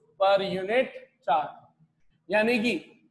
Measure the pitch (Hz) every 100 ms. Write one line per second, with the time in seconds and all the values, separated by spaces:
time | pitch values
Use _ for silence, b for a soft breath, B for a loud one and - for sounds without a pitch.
0 | _ - 196 196 190 180 185 247 254 -
1 | - _ - 160 147 - - _ _ _
2 | _ _ - 208 226 240 233 160 - -
3 | _